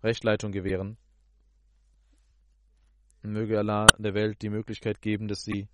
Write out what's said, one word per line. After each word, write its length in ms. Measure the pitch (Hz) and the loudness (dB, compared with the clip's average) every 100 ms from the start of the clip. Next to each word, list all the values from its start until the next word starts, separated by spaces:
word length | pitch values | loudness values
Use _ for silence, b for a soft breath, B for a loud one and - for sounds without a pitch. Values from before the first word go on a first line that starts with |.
Rechtleitung 500 | 110 117 113 107 107 | 0 2 2 2 0
gewähren. 440 | 98 95 92 98 113 _ _ _ _ _ _ _ _ _ _ _ - _ _ _ _ _ _ _ _ _ _ | -2 -2 -2 -4 -10 _ _ _ _ _ _ _ _ _ _ _ -20 _ _ _ _ _ _ _ _ _ _
Möge 360 | 107 107 110 107 | -6 -4 2 2
Allah 280 | 104 104 107 - | 2 6 6 4
der 160 | 107 | -2
Welt 280 | 101 107 101 | 0 -2 -2
die 80 | 107 | -6
Möglichkeit 500 | 104 110 107 113 104 | -6 -6 -6 -4 -4
geben, 280 | 107 104 107 | -4 -4 -4
dass 140 | 101 | -6
sie 260 | - 101 101 | -6 -8 -8